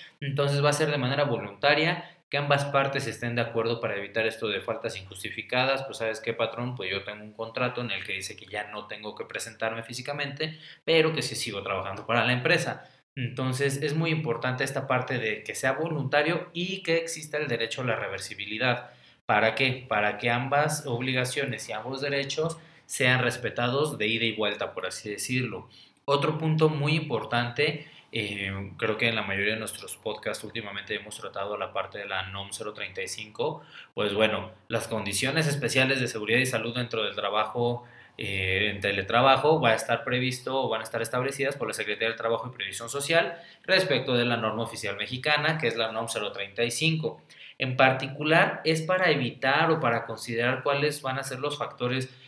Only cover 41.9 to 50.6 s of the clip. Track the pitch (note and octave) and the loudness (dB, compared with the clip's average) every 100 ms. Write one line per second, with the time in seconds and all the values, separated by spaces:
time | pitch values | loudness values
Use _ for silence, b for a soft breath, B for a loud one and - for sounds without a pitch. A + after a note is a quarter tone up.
41.9 | G2+ A2+ A2 A2+ A2+ B2+ B2+ G2 - A#2 | 0 0 0 0 0 -2 -8 -8 -6 -6
42.9 | C#3+ C#3 E3 G3 B B B - F#3 D#3 | -4 2 2 2 B B B 2 2 4
43.9 | B2+ - A#2+ A#2+ A#2+ A2 G#2+ A#2 A2+ G#2 | 2 2 2 2 2 0 0 -4 -4 -4
44.9 | G2+ A2+ B2+ D3+ D3 D3+ D#3+ A#2+ A2+ A2+ | -4 -6 -2 0 2 2 2 0 0 -2
45.9 | A2 A2+ A2 G#2 G2 G2 G#2+ A#2+ - D#3+ | -2 -4 -2 -4 -4 -6 -2 0 2 2
46.9 | D#3+ B2+ - - B B B B2+ B2+ C3+ | 2 -2 -6 -16 B B B 0 6 6
47.9 | C3 - C#3 D3+ E3 G3 - D#3+ D#3+ D#3+ | 6 -2 -2 4 6 6 2 0 2 2
48.9 | F#3 F3+ C3+ A#2+ - C3 D3 E3 D3+ A#2+ | 4 4 4 0 0 2 4 4 4 2
49.9 | A#2 - A2+ - A#2 B2 B2+ | 0 -2 -8 -4 0 0 0